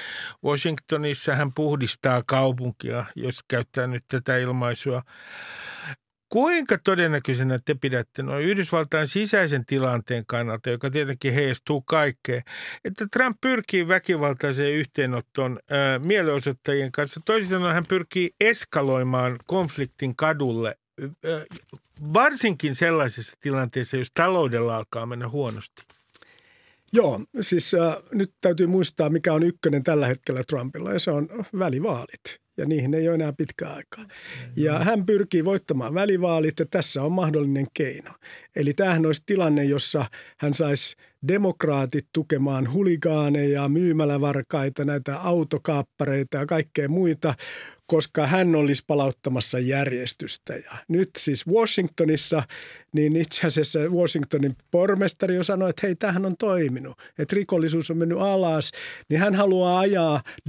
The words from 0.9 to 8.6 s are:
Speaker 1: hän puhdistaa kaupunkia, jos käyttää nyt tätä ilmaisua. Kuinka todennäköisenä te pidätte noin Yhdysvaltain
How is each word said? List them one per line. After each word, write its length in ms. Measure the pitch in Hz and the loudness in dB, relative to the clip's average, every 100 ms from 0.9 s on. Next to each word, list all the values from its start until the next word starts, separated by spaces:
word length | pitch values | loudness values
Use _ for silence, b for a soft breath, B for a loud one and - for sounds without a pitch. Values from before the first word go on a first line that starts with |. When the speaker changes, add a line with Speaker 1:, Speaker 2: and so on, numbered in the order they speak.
| 151 147 139 - | -2 -2 -2 0
Speaker 1:
hän 180 | 139 143 | 0 0
puhdistaa 680 | 131 151 147 123 - 135 123 - | 0 0 0 -2 0 2 2 2
kaupunkia, 760 | 135 135 127 123 - 127 120 - - | 2 2 0 -4 -6 -6 -6 -8 -8
jos 240 | 120 - - | -8 -8 -4
käyttää 380 | 123 123 - 127 | -4 -2 -4 -4
nyt 180 | 123 - | -4 -4
tätä 280 | 131 127 127 | -4 0 0
ilmaisua. 680 | 127 127 123 120 139 127 B B B B B B B B B 131 _ _ _ | 0 -2 -2 -2 -4 -4 B B B B B B B B B -16 _ _ _
Kuinka 500 | 226 294 349 269 185 | 2 2 2 2 0
todennäköisenä 720 | - 185 170 147 135 123 131 127 | 2 2 2 0 0 0 0 0
te 100 | - | -2
pidätte 480 | 143 139 127 113 - | -2 -2 -2 -4 -8
noin 220 | 135 139 | -6 -2
Yhdysvaltain 640 | 160 202 | -2 -2